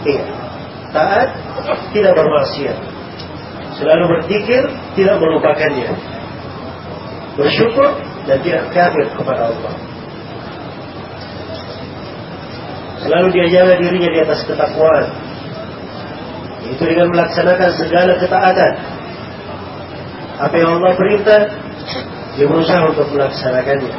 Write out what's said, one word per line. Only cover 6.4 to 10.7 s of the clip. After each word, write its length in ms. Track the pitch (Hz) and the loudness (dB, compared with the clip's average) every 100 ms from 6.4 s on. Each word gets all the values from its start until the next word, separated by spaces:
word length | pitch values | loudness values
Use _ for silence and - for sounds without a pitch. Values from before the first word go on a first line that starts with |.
| - - - - - - - - - - | -12 -12 -12 -12 -12 -12 -12 -12 -10 0
Bersyukur 560 | 143 - 233 247 285 - - - | 0 4 2 4 2 2 -8 -10
dan 140 | 147 135 | 0 0
tidak 240 | 170 160 - | 2 -2 0
kafir 340 | 175 175 160 135 | 2 4 2 -2
kepada 400 | - 131 127 117 | -2 -2 0 -2
Allah. 220 | 113 - - - - - - - - - - - | -2 -6 -8 -12 -14 -14 -14 -12 -12 -12 -12 -12